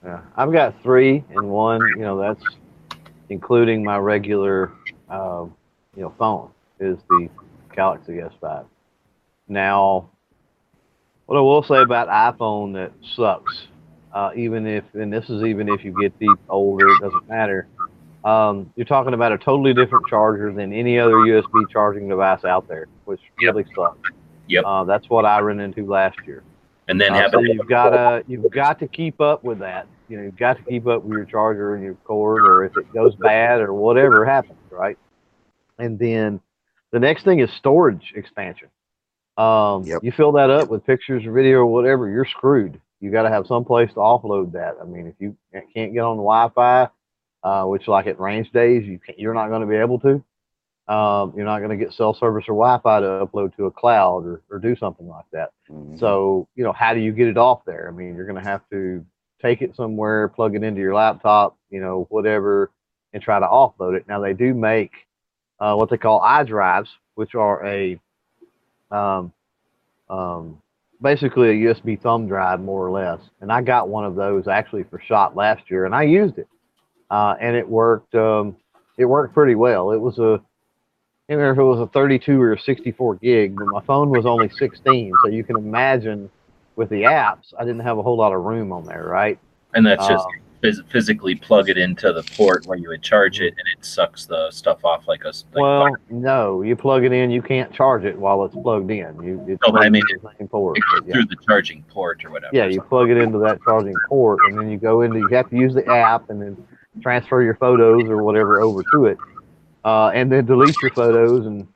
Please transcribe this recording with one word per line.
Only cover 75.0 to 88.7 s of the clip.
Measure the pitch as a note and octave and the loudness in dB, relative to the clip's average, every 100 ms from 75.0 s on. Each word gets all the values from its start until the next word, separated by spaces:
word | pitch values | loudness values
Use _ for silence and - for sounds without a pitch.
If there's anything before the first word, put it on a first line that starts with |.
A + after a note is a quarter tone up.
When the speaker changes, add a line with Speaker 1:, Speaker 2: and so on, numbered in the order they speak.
| - A2 G2 F2+ | -2 2 2 2
Speaker 1:
last | G#2 A2 _ | -2 -2 _
year, | F#2 F#2 | -4 -2
and | |
I | A2+ | 0
used | D3+ E3+ G#3 - | 2 4 2 -4
it, | - _ _ _ _ _ _ | -16 _ _ _ _ _ _
uh, | G#2 G#2 G2 | 0 0 0
and | A#2 A#2 | -2 -2
it | - | -2
worked. | A2+ A2+ A2+ _ A#2 | 0 2 2 _ 0
Um, | A2 G#2+ G#2 F#2+ _ _ _ - | 2 0 -2 -10 _ _ _ -2
it | |
worked | B2+ C#3 C#3 | 2 2 0
pretty | - D3 A2+ | 2 4 4
well. | B2 G#2+ F2+ | 4 2 0
It | A2 | -2
was | A#2+ A2+ | -4 -2
a, | A2+ G#2+ | 0 0
I | _ _ _ _ _ _ _ _ _ | _ _ _ _ _ _ _ _ _
can't | D3+ | 0
remember | C#3+ | 0
if | C3 | 4
it | C3 | 4
was | B2 | 2
a | A#2 | 0
thirty-two | C#3+ C#3 C3 - C#3 | 0 2 2 2 2
or | A#2+ | 4
a | G#2 | 0
sixty-four | - C3 - A2 B2 F#2+ | -2 -4 -6 -4 -4 -2
gig, | A2+ A#2+ G#2 G2 | 2 2 2 -2
but | G2+ | -6
my | G2+ | -6
phone | - C#3 D3 | -2 0 2
was | C3 A#2 | 2 0
only | A#2 A2 | 0 -2
sixteen, | - C3+ - - C3 G#2+ G2 | -2 -6 -4 0 0 2 2
so | A2 | 2
you | A2 | 0
can | A2+ A2 | -4 -6
imagine | G#2+ A2+ C3 C3 A2 G#2 G2 _ _ _ _ - | -4 -2 0 0 -2 -8 -12 _ _ _ _ -8
with | A2 | -6
the | G#2+ | 0
apps, | A2 D#3 A2+ G2 _ - | 2 2 0 -4 _ -10
I | A#2+ | -8
didn't | A#2 | -6
have | A#2 A2+ | -6 -4
a | |
whole | G#2+ A#2+ | -2 2
lot | A2 | 2
of | F#2+ | 0
room | F2+ A2+ G#2 | -4 -6 -6